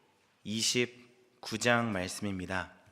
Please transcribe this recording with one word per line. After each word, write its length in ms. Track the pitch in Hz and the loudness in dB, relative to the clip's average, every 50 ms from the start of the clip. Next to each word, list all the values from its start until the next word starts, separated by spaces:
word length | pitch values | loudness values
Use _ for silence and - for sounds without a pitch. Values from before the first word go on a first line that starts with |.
| _ _ _ _ _ _ _ _ - 104 | _ _ _ _ _ _ _ _ -10 -6
이십구 1080 | 107 113 110 - - 123 120 120 - - - - - _ _ _ _ _ - - 117 110 | -4 -2 0 2 2 2 2 0 -2 -8 -20 -20 -20 _ _ _ _ _ -8 -6 -6 0
장 340 | - 120 120 117 117 113 | 4 4 4 4 4 2
말씀입니다. 800 | 104 92 90 92 - - 107 104 98 92 90 87 95 92 87 - - - - - | 0 -2 -2 -4 -4 -6 -4 -4 -4 -4 -4 -2 -2 -2 -4 -4 -10 -18 -20 -20